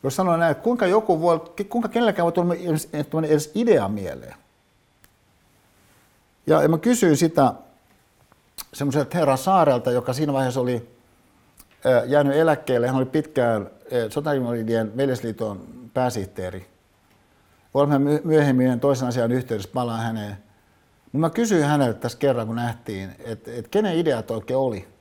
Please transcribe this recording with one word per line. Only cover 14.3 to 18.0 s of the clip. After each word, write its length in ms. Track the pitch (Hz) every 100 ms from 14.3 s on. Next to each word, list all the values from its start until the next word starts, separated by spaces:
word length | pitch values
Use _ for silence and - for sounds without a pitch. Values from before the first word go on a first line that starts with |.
| 143 120 120 113 113 110 113
veljesliiton 720 | 139 123 117 101 110 98 - - -
pääsihteeri. 760 | - 127 110 95 - 92 95 95 _ _ _ _ _ _ _ _ _ _
Olemme 260 | 139 147
my-, 220 | 143